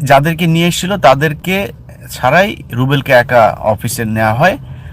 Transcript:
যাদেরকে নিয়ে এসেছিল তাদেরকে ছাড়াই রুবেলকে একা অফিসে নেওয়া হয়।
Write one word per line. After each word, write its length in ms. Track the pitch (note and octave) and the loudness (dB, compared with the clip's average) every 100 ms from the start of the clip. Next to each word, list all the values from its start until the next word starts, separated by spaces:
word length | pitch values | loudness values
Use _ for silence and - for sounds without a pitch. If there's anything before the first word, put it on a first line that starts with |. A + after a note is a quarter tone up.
যাদেরকে 420 | C#3 C#3 D3+ E3 F3 | 2 2 2 -2 0
নিয়ে 200 | D#3+ F3 | 0 0
এসেছিল 300 | E3 F3+ G3+ | -2 -4 0
তাদেরকে 760 | D3 C3+ D#3 D3+ - F#3+ G3+ - - - - | 2 2 0 -4 -4 -4 -4 -12 -20 -20 -18
ছাড়াই 460 | - B2+ D#3 G3+ - - | -4 0 2 0 -4 -10
রুবেলকে 400 | A#2+ C3 C#3+ - | -4 0 -2 2
একা 440 | B2+ A#2 B2 G#2+ - | 2 4 4 4 2
অফিসে 440 | - A2 A#2+ - | -4 -2 -4 -6
নেওয়া 300 | A2 A2 A2 | -4 -2 0
হয়। 240 | A2+ F3 A3+ - - - | 2 0 -2 -10 -16 -18